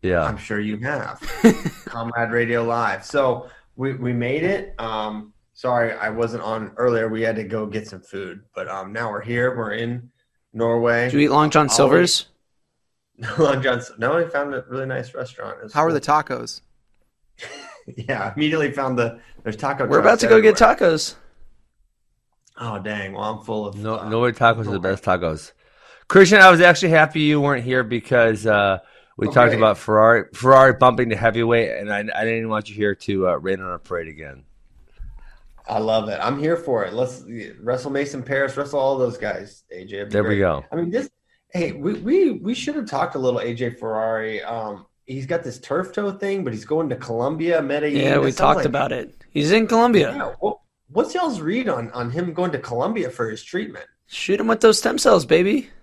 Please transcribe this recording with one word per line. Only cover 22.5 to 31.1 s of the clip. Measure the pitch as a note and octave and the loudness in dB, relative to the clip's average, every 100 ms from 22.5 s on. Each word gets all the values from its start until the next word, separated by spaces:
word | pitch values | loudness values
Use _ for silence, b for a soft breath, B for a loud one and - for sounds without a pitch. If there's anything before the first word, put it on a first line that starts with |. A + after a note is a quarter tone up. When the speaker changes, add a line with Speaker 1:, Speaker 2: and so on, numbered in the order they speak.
| - | -12
Speaker 2:
Oh, | A#2+ G#2 | -10 -8
dang. | G2 G#2 G2 | -8 -8 -8
Well, | G2+ | -8
I'm | G#2+ A2 | -8 -8
full | - G#2+ G#2 | -8 -6 -6
of, | G2+ | -8
Speaker 1:
No, | G#2+ A2 | -6 -6
Speaker 2:
uh, | F2+ | -4
Speaker 1:
Norway | A2+ B2 | 0 0
tacos | A2+ A#2+ | 4 4
are | A2+ | 4
the | |
Speaker 2:
full | G#2+ G2 | -2 -4
of | |
Speaker 1:
best | F2+ F#2+ | -2 -2
tacos. | - F#2 E2+ D#2 - _ b b b b b | 0 0 0 -6 -12 _ b b b b b
Christian, | G3 F#3 G#3 | 8 8 10
I | F#3+ | 10
was | E3+ | 12
actually | F3 E3+ F3+ | 8 6 4
happy | D#3+ D3+ D#3 | 4 4 4
you | D3+ D3+ | 2 2
weren't | C#3+ C3+ | 2 0
here | A#2+ B2+ | 0 -2
because, | A#2 A#2+ - B2+ A2+ G#2+ A2 | 0 -4 0 4 4 2 2
uh, | G#2 G2+ F#2+ b b b - | 4 4 0 b b b -4
we | G#2+ | 2
talked | C3 A#2+ | 6 6
Speaker 2:
Okay. | A2+ | 6
Speaker 1:
about | A2 G2+ | 2 2
Ferrari, | - G#2+ A2 A#2 - | 2 6 6 6 0
Ferrari | - B2+ C3+ C3+ | -2 6 8 8
bumping | A#2 B2+ A#2+ B2 | 6 4 4 -2